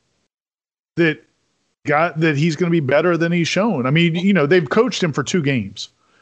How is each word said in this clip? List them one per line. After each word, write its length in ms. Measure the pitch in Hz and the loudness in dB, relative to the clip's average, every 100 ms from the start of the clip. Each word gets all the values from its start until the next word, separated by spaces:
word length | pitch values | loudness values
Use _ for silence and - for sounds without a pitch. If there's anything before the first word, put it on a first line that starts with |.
| _ _ _ _ _ _ _ _ _ - | _ _ _ _ _ _ _ _ _ -2
that 220 | 165 151 _ _ _ _ _ _ 147 | 0 -2 _ _ _ _ _ _ -2
got, 320 | 147 170 156 | 0 0 0
that 160 | 160 143 | 0 0
he's 200 | 165 147 | 0 0
gonna 140 | 175 | 0
be 100 | 170 | 0
better 360 | 135 143 165 170 | 0 0 2 0
than 140 | 170 | 0
he's 160 | 175 165 | 0 -2
shown. 360 | - 220 165 123 | 0 -2 -2 0
I 40 | |
mean, 240 | 151 170 | 2 2
you 180 | 165 190 | 0 0
know, 140 | 196 143 | 2 2
they've 220 | 185 160 | 2 2
coached 340 | - 247 - | 0 0 0
him 100 | 175 | -4
for 100 | 147 | -2
two 200 | 131 185 | -2 -2
games, 480 | 143 131 98 101 - _ _ _ | 0 -2 -4 -10 -18 _ _ _